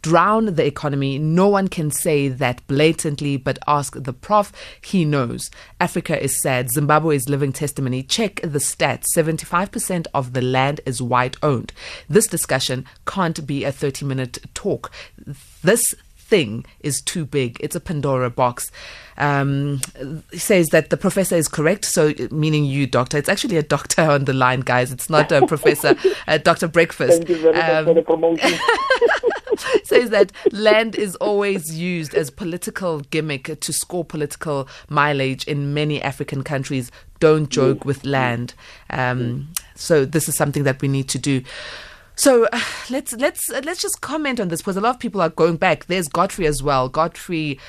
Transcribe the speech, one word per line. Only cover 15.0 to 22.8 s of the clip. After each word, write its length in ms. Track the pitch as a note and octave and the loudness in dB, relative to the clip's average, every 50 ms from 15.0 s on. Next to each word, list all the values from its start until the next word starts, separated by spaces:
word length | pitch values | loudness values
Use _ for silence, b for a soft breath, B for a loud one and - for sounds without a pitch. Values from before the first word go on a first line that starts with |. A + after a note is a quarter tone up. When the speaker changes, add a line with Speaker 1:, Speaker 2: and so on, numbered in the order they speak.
| B B B - - - C#3+ - - - - - - | B B B -20 -16 -16 -16 -16 -18 -20 -20 0 2
Speaker 1:
This 320 | E3+ A3 A#3+ - - - - - - _ | 2 4 4 2 -2 -4 -8 -16 -20 _
thing 480 | - - - A3+ F#3+ C#3+ G2+ G#2+ A#2 - - - _ | -20 0 2 2 2 2 0 -4 -8 -10 -12 -20 _
is 200 | - D3 C3+ - | -6 -4 -4 -4
too 240 | - - - F#3 D#3 | -6 -6 -6 -6 -6
big. 320 | B2+ - C#3+ C3 A#2+ A2+ - | -2 -2 -2 -2 -2 -4 -6
It's 160 | - D3+ - | -8 -6 -6
a 40 | F3 | -8
Pandora 500 | - - E3 D3 C3+ C#3+ C3+ B2+ B2+ A#2+ | -8 -6 -6 -2 0 0 0 0 0 -2
box." 400 | A#2+ - B2+ B2 B2 - - - B B B B B B B B B | 0 0 0 0 0 -4 -10 -12 B B B B B B B B B
Um, 640 | - C#3+ D3 C#3+ C#3 C#3 C#3 C#3 C#3 C#3+ C#3+ C#3+ C3+ C3 - - - C3 C3+ D#3 D#3 - _ | -2 0 0 2 2 2 0 0 0 0 -2 -2 -4 -6 -8 -10 -12 -10 -10 -10 -12 -14 _
he 60 | - | -10
says 300 | F3 - - G#3+ F3+ E3+ | -8 0 4 4 4 4
that 240 | D3+ - D#3+ D#3 - | 6 4 2 4 2
the 60 | F3 | -4
professor 380 | C#3+ - F#3+ - G3 F#3 - F#3 | 0 0 0 2 2 0 2 2
is 120 | E3+ D3+ | 0 0
correct, 360 | - - - D3 D#3+ G3 G#3 - | 0 -2 0 2 2 0 0 -2
so, 300 | - - F3+ D#3 D3+ D3 - B2 A2 | -2 2 4 4 2 2 -2 -6 -6
meaning 360 | A2 D#3 D3+ D#3 D#3 D3+ D3 | -2 0 0 2 2 2 0
you, 200 | C#3 C3+ C#3 | 0 0 0